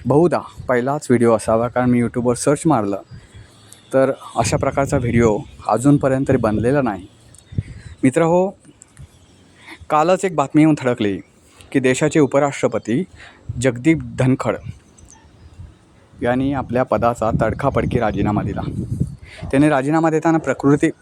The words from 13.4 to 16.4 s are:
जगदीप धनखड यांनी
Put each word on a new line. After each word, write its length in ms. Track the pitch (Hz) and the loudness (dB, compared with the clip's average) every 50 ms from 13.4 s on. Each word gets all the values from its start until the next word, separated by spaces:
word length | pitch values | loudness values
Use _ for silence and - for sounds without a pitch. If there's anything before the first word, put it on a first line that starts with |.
| - - - 123 | -14 -12 -8 -2
जगदीप 380 | 123 131 117 120 123 160 165 143 123 117 117 - | -2 -2 -2 0 2 2 2 0 -2 -8 -4 0
धनखड 380 | 127 127 131 - - 117 95 - - - - - _ _ _ - - - - - _ - _ _ - - - - - - - _ _ _ _ _ _ _ - - | 0 0 0 0 -2 -4 -4 -6 -8 -16 -18 -18 _ _ _ -20 -20 -20 -20 -20 _ -20 _ _ -20 -20 -20 -20 -20 -20 -20 _ _ _ _ _ _ _ -12 -4
यांनी 300 | - 120 123 127 | -2 -2 0 0